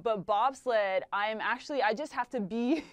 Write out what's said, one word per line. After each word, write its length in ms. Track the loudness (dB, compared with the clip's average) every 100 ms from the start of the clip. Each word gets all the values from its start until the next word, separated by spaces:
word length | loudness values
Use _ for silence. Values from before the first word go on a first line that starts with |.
But 220 | -2 0 0
bobsled, 800 | 2 2 0 0 2 2 0 0
I'm 260 | -2 -2 -2
actually, 420 | -2 -4 -4 0
I 120 | 2
just 180 | 0 -4
have 180 | -6 -4
to 100 | -4
be 420 | -4 -2 0 0 -2